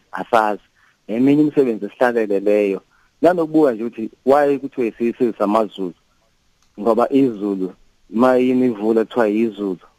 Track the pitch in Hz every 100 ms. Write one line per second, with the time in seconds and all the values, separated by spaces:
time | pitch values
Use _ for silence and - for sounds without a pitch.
0 | _ 95 92 117 107 101 _ _ _ _
1 | - 110 135 147 151 147 131 107 98 -
2 | 123 117 107 98 101 104 101 95 - _
3 | _ _ 160 180 160 156 151 110 117 110
4 | 113 - 127 139 143 139 135 - 117 -
5 | 117 110 123 - 101 107 107 101 92 -
6 | _ _ _ _ _ _ _ - 104 110
7 | 120 135 135 107 101 98 92 - _ _
8 | _ 107 127 127 127 127 127 107 107 113
9 | 107 - 110 107 117 101 101 90 -